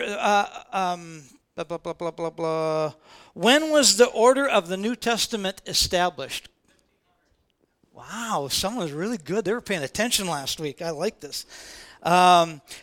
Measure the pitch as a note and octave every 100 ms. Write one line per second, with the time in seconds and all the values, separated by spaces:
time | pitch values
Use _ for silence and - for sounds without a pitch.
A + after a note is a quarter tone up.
0 | - G3+ G#3+ G3+ G3+ - - G3 F3+ F3
1 | E3+ D#3+ C3+ C#4 _ - D#3+ E3+ F3 D#3+
2 | E3+ E3 E3 D#3+ E3 D#3+ D#3+ D#3 D#3 -
3 | _ - - - F#3+ C#4 D#4 D4+ A#3+ G3
4 | A#3+ - A#3 C4 C#4 G#3+ E3+ F#3+ G#3 B3
5 | A#3+ A3+ - A3 F#3+ - - F3 - F3+
6 | F3+ E3+ C3 - - _ _ _ _ _
7 | _ _ _ _ _ _ _ _ _ -
8 | B2+ G3+ A#3 F3+ C#3 - F#3+ B3 E3 C#3+
9 | G3 A#3 D3+ G3 F3+ A#3 - F#3+ C3+ -
10 | A#3 - F#3+ D3+ C3+ - D3+ C3 E3+ D3
11 | F#3+ - D3 - - - - - - -
12 | - F3+ F3+ F3 E3 D3+ - -